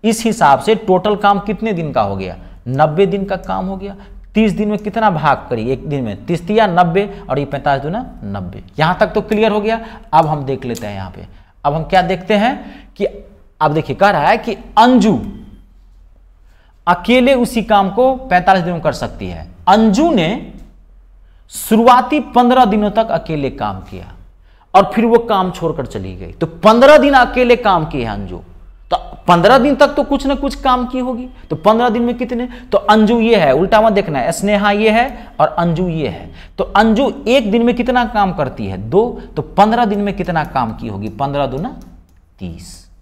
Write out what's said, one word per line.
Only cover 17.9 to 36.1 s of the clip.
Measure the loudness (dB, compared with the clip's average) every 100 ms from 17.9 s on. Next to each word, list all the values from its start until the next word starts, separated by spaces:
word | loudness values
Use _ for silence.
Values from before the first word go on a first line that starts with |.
को | 2 0
पैंतालीस | 0 0 0 4 2
दिनों | 0 -2
में |
कर | -4
सकती | -4 -8 -8 -10
है। | -12 -16 -4 2
अंजू | 4 4 4 2
ने | 2 0 -4 -10 -18 -20 -20 -20 -20 _ -20 -20 _ _
शुरुआती | -14 0 4 6 6 4 -2
पन्द्रह | 0 2 4 4
दिनों | 4 2 0
तक | 0 -2
अकेले | -4 -4 -4 -4
काम | -4 -8 -8
किया | -14 -16 -16 -20 -20 _ _ _ _
और | 2 2
फिर | 0
वो | 2 2
काम | 2 -2 -2
छोड़कर | -4 -6 -4 -8
चली | -8 -10 -12
गई, | -16
तो | -8 -8
पन्द्रह | 0 2 6 8 8
दिन | 6
अकेले | 4 2 2 2 2
काम | 2 0 -2
किए | -4
हैं | -6
अंजू, | -6 -10 -12 -16 -20 -20 -20 -6
तो | -6 -6 -8 0
पन्द्रह | 2 4 4
दिन | 4
तक | 2 2
तो | 2
कुछ | -2 -2 -2
ना |
कुछ | -4 -4
काम | -4 -2 0 -2
की | -6
होगी। | -6 -8 -12 -18 -10
तो | -2
पन्द्रह | 2 2 2
दिन | 0
में | -2
कितने? | -4 -6 -6 -8 -12 -2
तो | -2
अंजू | 4 4 4 4
ये | 4 4
है, | 4
उल्टा | 2 4 4
मत | 4
देखना | 2 -2 -2
है, | -2
स्नेहा | -2 0 2 2
ये | 2 2
है | 2 0 -6 -16 -2
और | 0
अंजू | 0 -2 0 -2
ये | -2
है। | -6